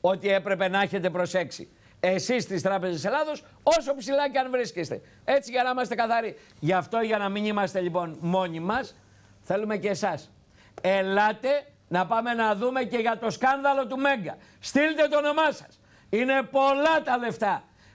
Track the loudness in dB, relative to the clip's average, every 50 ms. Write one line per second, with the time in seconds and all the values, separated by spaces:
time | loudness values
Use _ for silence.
0 | 2 0 0 0 0 0 0 2 2 0 -2 0 0 0 2 2 0 0 0 -2
1 | -2 -2 0 0 -2 0 0 -2 -2 -2 -8 -14 -16 -18 -20 _ -20 -20 -10 -2
2 | 0 0 0 0 0 0 0 0 0 -2 -4 -2 0 0 0 0 -2 -2 -4 -2
3 | -2 -2 0 0 -2 -2 -6 -10 -12 -20 -20 -2 2 4 4 4 2 0 -4 -4
4 | -2 -2 0 0 0 0 0 -2 -2 0 -2 -2 -2 -2 -4 -6 -6 -6 -6 -10
5 | -10 -16 -20 -10 -2 2 2 2 0 0 -2 0 0 0 0 -2 -2 -4 -2 -2
6 | 0 2 2 0 0 -4 -8 -12 -20 -20 -16 -4 0 2 2 2 0 0 -2 -2
7 | 0 2 0 0 0 -2 -2 -2 -2 0 0 0 0 0 -2 -2 -2 0 -2 -2
8 | -4 -4 -8 -6 -2 0 2 2 0 0 -4 -4 -2 -2 -2 -2 -4 -6 -12 -20
9 | -20 _ -20 -20 _ -20 -20 _ -6 -4 -2 -2 0 -2 -4 -2 -2 -2 -2 0
10 | -2 -2 -2 -4 -10 -16 -20 _ -20 _ _ -20 -20 -20 -20 -4 0 2 2 2
11 | 2 2 2 2 2 2 0 0 0 0 0 0 -2 -8 -20 _ _ _ 0 0
12 | 0 2 0 0 0 -2 0 0 2 0 0 0 0 -2 0 -2 -2 -2 -2 0
13 | 0 0 -2 0 -2 -4 -2 0 2 2 2 2 2 2 2 2 0 -2 -4 0
14 | 0 0 0 0 -2 -8 -10 -12 -18 -20 -20 _ -14 -2 2 2 2 2 4 2
15 | 2 4 4 2 2 2 2 2 2 2 2 -2 -12 -20 -20 _ _ _ -20 -20
16 | _ _ -2 0 2 2 2 0 0 0 2 4 4 4 4 4 4 4 2 2
17 | 2 0 -2 -2 -2 -4 -4 -2 -2 -2 -2 -2 -6 _ _ _ -20 -20